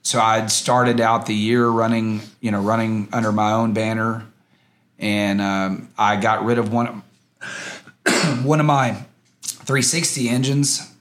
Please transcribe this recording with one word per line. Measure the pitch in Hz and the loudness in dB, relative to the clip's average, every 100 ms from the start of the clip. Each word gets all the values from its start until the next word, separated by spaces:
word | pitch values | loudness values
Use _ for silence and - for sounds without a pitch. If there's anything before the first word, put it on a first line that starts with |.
so | - 123 | -2 2
I'd | 113 110 107 | 2 2 0
started | - - 123 123 117 | -2 2 2 2 2
out | 113 113 113 | 2 2 0
the | |
year | 107 107 120 120 | -2 2 2 2
running, | 113 113 113 110 107 - _ | 2 2 0 0 -4 -8 _
you | 117 | -4
know, | 104 | -2
running | 101 113 113 110 101 | 0 0 0 -2 -2
under | 120 110 | -2 0
my | 104 107 | 0 2
own | 110 117 | 2 0
banner. | 107 110 110 113 113 110 _ _ _ _ _ _ _ | 0 -2 -2 -2 -4 -10 _ _ _ _ _ _ _
And, | 92 104 101 101 | -2 0 0 0
um, | 98 98 95 95 - - | 0 -2 -2 -4 -8 0
I | 104 104 | 2 2
got | 110 113 | 2 0
rid | 110 117 | 2 0
of | 104 | 0
one, | 117 117 107 - _ _ _ | 0 -2 -6 -18 _ _ _
<coughs> | - - - - - _ - - 160 123 | -14 -12 -14 -14 -20 _ 0 2 0 0
one | 135 156 | 2 2
of | 151 | 4
my | 139 123 101 - _ _ _ | 2 0 -4 -12 _ _ _
three | - - - 135 | -12 -10 -2 0
sixty | 120 170 165 143 120 | 0 0 -2 -2 -2
engines | 123 131 143 139 - - _ | 0 2 2 0 -2 -8 _